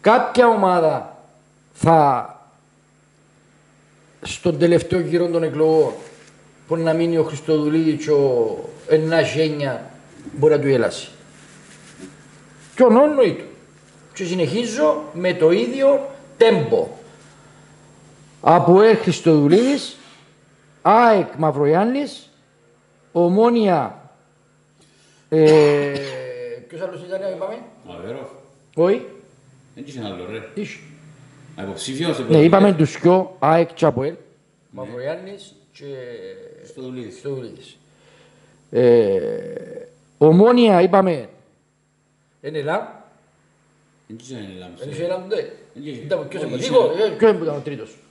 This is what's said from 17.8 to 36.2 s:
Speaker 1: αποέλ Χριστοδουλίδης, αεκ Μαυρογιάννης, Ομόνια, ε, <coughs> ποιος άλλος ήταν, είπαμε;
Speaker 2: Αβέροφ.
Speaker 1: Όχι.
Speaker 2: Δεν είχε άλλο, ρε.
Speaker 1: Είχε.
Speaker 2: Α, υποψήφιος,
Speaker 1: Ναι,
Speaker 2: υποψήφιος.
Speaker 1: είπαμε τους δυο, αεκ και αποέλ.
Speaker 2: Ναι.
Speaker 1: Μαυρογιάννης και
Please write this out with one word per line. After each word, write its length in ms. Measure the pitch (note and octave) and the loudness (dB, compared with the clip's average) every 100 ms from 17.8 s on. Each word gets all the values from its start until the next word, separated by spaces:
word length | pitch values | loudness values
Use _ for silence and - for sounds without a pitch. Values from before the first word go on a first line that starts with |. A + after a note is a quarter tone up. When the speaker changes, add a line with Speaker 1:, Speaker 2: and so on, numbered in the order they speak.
| _ _ _ _ _ _ | _ _ _ _ _ _
Speaker 1:
αποέλ 560 | - E3+ D3 F#3 A3 A3 | 2 4 6 6 6 4
Χριστοδουλίδης, 1000 | - E3 E3 D#3 C#3+ F#3 B3+ C#4+ - - - - _ _ _ _ _ _ | 0 -2 2 4 4 4 4 -2 -6 -18 -20 -20 _ _ _ _ _ _
αεκ 520 | E3 A3 A#3+ G#3 D3+ - | 2 4 6 4 0 -2
Μαυρογιάννης, 920 | D#3 C#3 C#3+ E3 G#3+ C4+ C#4+ - - _ _ _ _ _ _ _ _ | -2 0 2 2 0 -2 -6 -12 -20 _ _ _ _ _ _ _ _
Ομόνια, 1000 | E3+ F3 F#3+ A#3 A#3+ G#3 E3 A2+ - - _ _ _ _ _ _ _ _ _ _ _ _ | 0 2 4 2 2 2 0 -2 -10 -20 _ _ _ _ _ _ _ _ _ _ _ _
ε, 640 | D#3 D#3 D#3 D3 D3 C#3+ C#3 | 2 6 6 4 2 -2 -6
<coughs> 720 | C#3 C3 B2+ B2 B2 A#2+ - | -10 -12 -14 -12 -14 -14 -16
ποιος 120 | E3 | -12
άλλος 220 | F3+ F3 F3+ | -12 -12 -12
ήταν, 140 | F#3+ G3 E3 | -10 -8 -8
είπαμε; 220 | F#3+ A#3 - _ - | -10 -12 -18 _ -20
Speaker 2:
Αβέροφ. 400 | F2 F#2+ C3 - - _ _ _ | -16 -14 -14 -16 -20 _ _ _
Speaker 1:
Όχι. 320 | - F3 A#3 - - _ _ _ _ _ | 0 0 0 -4 -20 _ _ _ _ _
Speaker 2:
Δεν 100 | - C#3 | -20 -18
είχε 140 | C3 | -14
άλλο, 220 | G#2+ F2+ F#2 | -12 -12 -12
ρε. 180 | A2+ - | -14 -14
Speaker 1:
Είχε. 240 | - G3+ - - - - - - - - - | -12 -12 -14 -20 -20 -20 -20 -20 -20 -20 -14
Speaker 2:
Α, 20 | |
υποψήφιος, 460 | G2 F#2+ - C3+ E3+ | -12 -12 -12 -6 -4
Speaker 1:
Ναι, 60 | |
Speaker 2:
υποψήφιος. 300 | D3 A#2+ D#3 | -4 2 4
Speaker 1:
είπαμε 280 | D#3+ F#3+ G3+ | 6 6 4
τους 260 | E3 D3+ - | 2 -2 2
δυο, 360 | F3 F#3 F#3 - | 2 2 0 -4
αεκ 360 | C#3 D#3+ E3+ | 0 2 0
και 100 | - | 0
αποέλ. 260 | D#3+ A#2+ C#3 | 0 0 -6
Speaker 2:
Ναι. 60 | F3 _ _ _ _ _ | -8 _ _ _ _ _
Speaker 1:
Μαυρογιάννης 840 | - - B2 C3 F3 F#3 G3+ - _ _ | -18 -14 -12 -10 -10 -14 -20 -20 _ _
και 120 | _ C#3 C3+ B2 A#2 | _ -18 -16 -16 -18